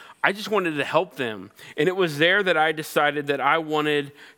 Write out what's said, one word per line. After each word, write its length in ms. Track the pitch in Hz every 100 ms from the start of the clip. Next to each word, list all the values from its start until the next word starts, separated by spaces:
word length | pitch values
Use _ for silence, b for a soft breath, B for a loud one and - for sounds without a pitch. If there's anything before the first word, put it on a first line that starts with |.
| B B
I 80 | 165
just 180 | 202 202
wanted 280 | 208 175 151
to 60 |
help 320 | 131 156 180 -
them. 340 | 120 104 98 B B -
And 140 | 160
it 60 | 185
was 240 | 175 143
there 240 | 170 196
that 140 | 185 160
I 140 | 156
decided 560 | 156 151 160 147 147 143
that 140 | 139
I 160 | 135 160
wanted 540 | 156 151 151 147 143 B B